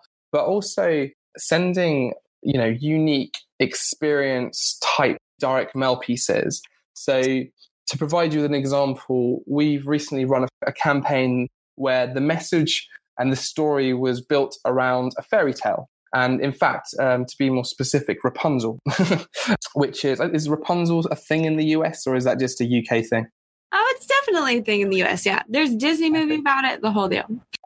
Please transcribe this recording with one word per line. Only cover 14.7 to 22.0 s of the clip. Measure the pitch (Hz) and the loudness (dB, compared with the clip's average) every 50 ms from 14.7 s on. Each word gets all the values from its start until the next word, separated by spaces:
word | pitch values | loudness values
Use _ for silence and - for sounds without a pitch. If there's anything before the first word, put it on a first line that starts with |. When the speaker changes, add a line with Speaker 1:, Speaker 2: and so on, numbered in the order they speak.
| 127 127 127 127 127 127 127 131 - | 0 2 2 2 0 0 0 -2 -4
Speaker 1:
a | - - | -6 -4
fairy | - - 214 170 139 123 | 0 2 2 2 2 -2
tale. | - - 107 - - 131 - _ _ _ _ - | -2 -2 -2 -2 -2 -6 -10 _ _ _ _ 0
And | 127 127 127 131 127 | 2 2 2 2 0
in | - 139 135 | 0 -2 0
fact, | - 180 139 - - - - - - | 2 0 0 0 -2 -8 -8 -4 0
um, | 135 131 127 123 127 | 2 2 2 0 -2
to | 123 - | -6 -4
be | - 143 135 | -2 0 0
more | 131 127 123 | 2 0 -2
specific, | - - - 135 - - 143 131 - 101 - - | -4 -4 -2 -2 0 2 0 0 0 -4 -2 -2
Rapunzel, | - - - - 160 143 127 110 113 113 - - 143 135 - 190 170 190 - - | -4 -2 0 0 0 0 2 0 -2 -6 -4 -4 -4 0 0 2 2 2 0 -2
<laughs> | - - - - 240 208 - - - - | -8 -8 -6 -2 -2 -2 -2 -2 -4 0
which | 147 143 135 - - - | 0 0 0 -2 -2 0
is, | 139 131 - | 0 0 0
is | 147 175 - 156 156 | 0 0 0 0 0
Rapunzel | 147 151 151 - - 175 175 170 170 170 165 160 160 | 0 -2 -2 0 -2 0 0 2 2 2 2 0 -2
a | 151 | -4
thing | - - - 156 160 160 | -6 -2 -2 0 0 2
in | 160 156 | 0 0
the | 156 156 | 2 2
U | 156 156 160 160 | 2 2 2 2
S | 160 156 - | 0 -2 -4